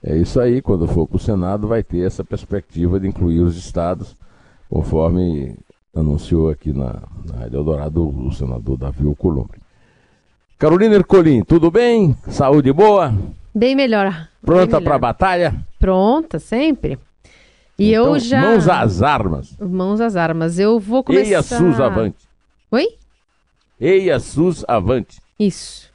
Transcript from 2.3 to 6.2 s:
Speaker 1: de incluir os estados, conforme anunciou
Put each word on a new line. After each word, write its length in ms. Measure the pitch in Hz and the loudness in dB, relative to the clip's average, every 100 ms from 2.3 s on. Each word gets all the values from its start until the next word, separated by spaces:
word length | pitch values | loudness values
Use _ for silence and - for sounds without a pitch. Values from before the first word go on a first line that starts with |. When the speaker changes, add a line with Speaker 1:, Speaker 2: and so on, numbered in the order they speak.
| 101 - 101 - - 87 95 | -12 -8 -10 -8 -4 -2 -2
Speaker 1:
de 80 | 95 | -4
incluir 320 | - 90 82 | -4 -2 0
os 160 | 87 85 | 0 -2
estados, 640 | - - 85 90 95 - - _ _ _ - | -8 -6 -6 -6 -10 -18 -20 _ _ _ -8
conforme 880 | - 76 80 82 87 90 78 65 53 _ _ _ - | -6 -2 0 0 0 -2 -4 -8 -14 _ _ _ -4
anunciou 540 | 78 73 | -2 -2